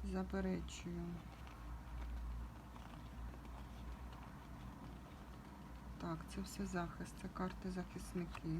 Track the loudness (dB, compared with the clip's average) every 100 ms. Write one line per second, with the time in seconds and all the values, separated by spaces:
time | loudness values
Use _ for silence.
0 | 4 4 4 6 6 6 2 -2 0 2
1 | 2 0 -4 -6 -6 -6 -4 -4 -2 -2
2 | 0 0 2 0 -2 -4 -8 -8 -6 -6
3 | -6 -4 -4 -4 -6 -6 -6 -4 -4 -2
4 | -4 -4 -6 -6 -6 -4 -4 -4 -6 -6
5 | -6 -6 -6 -6 -6 -8 -6 -6 -4 0
6 | 2 2 2 0 0 2 4 4 4 0
7 | -4 -2 -4 2 2 2 2 2 0 -2
8 | 0 2 2 2 4